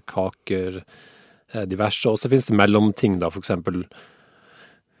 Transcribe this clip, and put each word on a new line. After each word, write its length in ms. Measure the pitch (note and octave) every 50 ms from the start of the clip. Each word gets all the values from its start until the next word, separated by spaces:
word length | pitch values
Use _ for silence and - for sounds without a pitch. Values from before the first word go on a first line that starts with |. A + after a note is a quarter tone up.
| -
kaker, 800 | - - G2 F#2+ F#2+ - _ _ - G2 F#2 F#2 F#2 F#2 F#2+ F#2 - - - - - - _ _ _ _ _ _ _ -
eh, 120 | A2+ G2+
diverse. 400 | F#2 F#2+ F#2+ G#2 G#2 - - -
Og 120 | A#2+ A2
så 120 | G#2+ - B2+
finnes 160 | C3 C3+ A#2+
det 100 | - A2
mellomting 640 | G2+ G2+ G2+ G#2 G#2 G#2+ G#2+ G2+ - - G#2+ F#2+ F2+
da, 100 | F2 E2
for 100 | - G2
eksempel, 460 | F2+ - G2+ F2 E2 - F2+ F#2 F2+ - - - - - _ _ _ _ _ _ _ _ _ - - - _ _ _ _ _ _